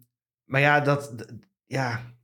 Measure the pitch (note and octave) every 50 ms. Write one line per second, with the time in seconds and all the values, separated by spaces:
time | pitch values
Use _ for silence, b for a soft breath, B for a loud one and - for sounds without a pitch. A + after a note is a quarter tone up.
0 | _ _ _ _ _ _ _ _ _ - C3 C3+ C#3+ D3 D3 D3 C3+ C#3+ C#3+ -
1 | - - B2 A2+ - - A#2 G2+ - _ _ _ _ - B2+ C3+ C3 A#2+ A#2 A#2
2 | - - - _